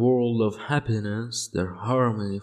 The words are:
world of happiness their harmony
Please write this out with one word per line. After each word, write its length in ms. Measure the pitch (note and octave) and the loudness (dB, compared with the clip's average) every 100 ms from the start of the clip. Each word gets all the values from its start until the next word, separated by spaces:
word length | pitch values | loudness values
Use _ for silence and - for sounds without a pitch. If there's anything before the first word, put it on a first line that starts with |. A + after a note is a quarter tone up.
world 380 | A#2+ B2+ A#2+ A#2 A2 | 4 4 2 2 2
of 80 | G2+ - | 0 -2
happiness 640 | D3 B2+ A2 G#2 G#2+ A#2+ A#2+ - | -2 0 -2 -2 -4 -6 -8 -4
their 180 | G2+ F2+ F#2 G#2 | -2 -2 -4 -2
harmony 540 | B2+ B2 G#2+ G2+ G2 | 2 2 0 -4 -6